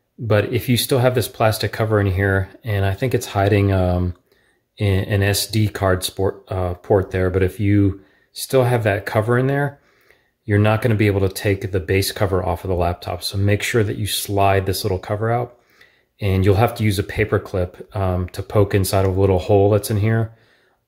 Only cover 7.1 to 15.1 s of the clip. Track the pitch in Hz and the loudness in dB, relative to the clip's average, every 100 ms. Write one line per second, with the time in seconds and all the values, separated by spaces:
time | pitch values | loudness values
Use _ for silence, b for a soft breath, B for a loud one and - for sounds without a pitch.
7.1 | 95 90 92 92 - 101 101 101 95 B | -2 0 0 0 0 2 4 2 0 B
8.1 | B B - - 131 123 123 110 101 - | B B -14 -2 2 2 2 0 -2 -2
9.1 | 110 107 120 131 139 143 b b b b | -2 0 0 0 0 -4 b b b b
10.1 | b b b - 101 107 110 120 104 107 | b b b 0 2 4 2 2 2 2
11.1 | 98 95 - 107 98 95 92 82 98 98 | 2 0 -2 -2 -2 -2 -4 0 0 0
12.1 | - 101 92 90 87 92 87 87 87 - | -2 -2 -2 -2 -4 -4 -2 -2 -2 -8
13.1 | 90 - 101 101 104 - 120 104 104 101 | -10 -6 -2 0 0 0 0 0 -2 -6
14.1 | - - 98 98 98 95 92 107 92 - | -6 -4 2 4 4 0 -2 -2 -4 -4